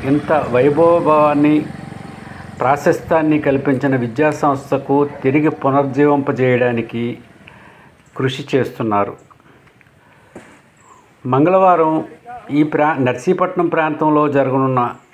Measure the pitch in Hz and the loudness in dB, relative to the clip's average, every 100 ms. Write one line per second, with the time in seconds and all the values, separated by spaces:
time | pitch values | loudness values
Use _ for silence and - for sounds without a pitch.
0 | 131 147 160 156 117 123 139 143 170 170 | -2 -2 0 -2 0 2 2 4 4 4
1 | 143 151 151 147 147 151 - - - - | 2 2 4 4 2 2 -2 -10 -16 -18
2 | - - - - - - 123 143 180 - | -18 -18 -18 -18 -18 -2 0 2 0 -2
3 | - 160 156 151 143 135 143 127 139 131 | 0 0 2 0 0 0 0 -2 0 -2
4 | 117 117 151 143 147 135 - 135 135 139 | -2 0 -2 0 -2 -2 -4 -4 0 0
5 | 143 - 131 147 151 151 139 139 139 127 | 0 -2 0 0 0 0 0 0 0 2
6 | 147 143 135 117 127 123 123 117 113 117 | 2 2 0 0 0 2 0 -2 -6 -6
7 | 117 - - - - - - - - _ | -8 -8 -16 -20 -20 -20 -20 -20 -20 _
8 | _ - 131 131 - 135 117 - 113 101 | _ -6 -4 -4 -2 -2 -2 -4 -2 -2
9 | 98 - - _ _ _ _ _ _ _ | -2 -8 -20 _ _ _ _ _ _ _
10 | _ _ _ - - - _ _ _ - | _ _ _ -20 -20 -20 _ _ _ -20
11 | _ _ 127 131 165 190 185 170 156 160 | _ _ 0 2 4 6 6 4 2 0
12 | - - - - - 147 151 151 147 139 | -6 -14 -20 -18 -4 0 0 0 0 0
13 | 131 - 185 185 180 180 170 160 156 151 | -2 0 -2 0 -2 0 0 0 -2 0
14 | 151 151 147 139 131 135 135 127 120 - | 0 2 2 0 0 0 0 0 -2 -6
15 | _ | _